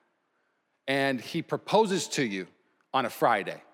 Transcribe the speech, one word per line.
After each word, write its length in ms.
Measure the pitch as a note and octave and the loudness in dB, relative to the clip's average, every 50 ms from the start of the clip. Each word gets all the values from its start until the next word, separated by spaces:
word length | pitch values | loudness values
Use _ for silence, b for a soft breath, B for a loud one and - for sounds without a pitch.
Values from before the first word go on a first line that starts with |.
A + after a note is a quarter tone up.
| _ _ _ _ _ _ _ _ _ _ _ _ _ _ _ _ _ | _ _ _ _ _ _ _ _ _ _ _ _ _ _ _ _ _
And 340 | - C#3 C#3 C#3 C#3 C3 A#2 | -2 0 0 2 0 0 -2
he 200 | - - - E3 | -4 -6 -6 -6
proposes 680 | D3 - D3+ - - - - G#3 A3+ F#3 F#3+ E3+ - - | -4 -4 -6 -6 -2 2 4 4 4 4 2 -2 -2 -2
to 140 | - D#3 C3+ | -2 -2 -2
you 240 | A2 G2 F#2+ F2+ - _ _ _ _ _ _ _ _ - | -2 -2 -4 -6 -8 _ _ _ _ _ _ _ _ -2
on 120 | C3 B2+ | -2 -2
a 40 | A2 | -2
Friday. 520 | - - D#3+ B2+ A#2 G2+ F2+ E2+ D2+ D2+ - - | -2 0 2 2 2 2 0 -4 -8 -10 -14 -20